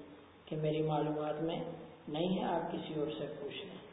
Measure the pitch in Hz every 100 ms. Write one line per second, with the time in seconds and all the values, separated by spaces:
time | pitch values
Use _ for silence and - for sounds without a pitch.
0 | - - - - - 156 151 156 156 151
1 | 151 151 151 151 165 170 - - - -
2 | - 151 180 190 - 165 165 160 156 156
3 | 151 156 143 - - - - - -